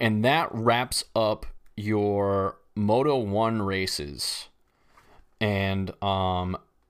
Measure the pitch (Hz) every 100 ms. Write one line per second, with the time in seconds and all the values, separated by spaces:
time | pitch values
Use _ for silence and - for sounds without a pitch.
0 | 117 107 120 156 160 113 117 117 131 -
1 | - 113 110 107 - - - - 104 107
2 | 104 101 98 98 95 - _ 104 104 117
3 | 147 135 104 101 113 113 98 95 95 -
4 | 71 71 - - - _ _ _ _ _
5 | _ - - - 107 98 98 95 92 -
6 | 101 95 92 90 90 92 _ _ _